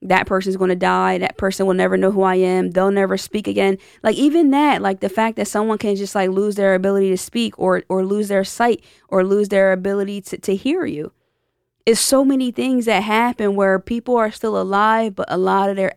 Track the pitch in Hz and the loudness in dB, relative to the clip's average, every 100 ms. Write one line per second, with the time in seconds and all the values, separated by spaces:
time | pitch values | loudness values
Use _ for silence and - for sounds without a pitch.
0 | 190 190 - 190 190 185 185 180 185 185 | -2 0 0 -2 -2 -2 0 0 0 2
1 | 185 180 185 - 196 190 190 185 185 185 | 0 0 -4 -4 -4 -2 0 0 0 2
2 | 190 196 190 185 185 185 185 180 190 202 | 2 2 2 2 2 0 0 0 2 2
3 | 190 190 - 214 202 202 196 190 - - | 0 -2 -4 -6 -4 0 0 0 -6 -4
4 | 220 214 285 330 294 269 294 185 196 190 | -2 2 2 4 4 4 2 2 -2 -2
5 | 202 220 226 220 208 208 220 220 214 196 | -4 -2 -2 -2 -4 -2 -2 -2 -2 -2
6 | 196 208 185 185 208 202 196 185 196 196 | -4 -2 0 0 -2 0 2 2 2 0
7 | 190 185 - 233 226 - 185 180 - 190 | 0 -2 -4 -4 -4 -2 -2 0 -2 -2
8 | 190 208 208 196 190 - 240 220 _ _ | 0 -2 0 -2 -2 0 0 0 _ _
9 | - 190 185 202 202 196 190 185 196 202 | -2 0 2 0 2 2 2 2 -2 -2
10 | 196 202 - - - 190 262 359 - 147 | -4 -8 -10 -8 -4 -4 -2 -4 -4 -8
11 | 156 _ _ _ _ _ _ _ - 226 | -10 _ _ _ _ _ _ _ 0 2
12 | - 269 277 269 247 233 254 254 226 196 | 2 2 4 2 -2 -2 0 0 0 0
13 | 214 220 240 240 208 202 190 190 - 233 | 2 0 0 0 -2 2 2 0 -2 -6
14 | 240 240 214 - 220 202 190 196 214 226 | 0 0 0 -2 -4 -2 0 2 2 2
15 | 226 190 - 175 190 196 196 196 190 | 0 -4 -4 -2 0 2 0 0 -2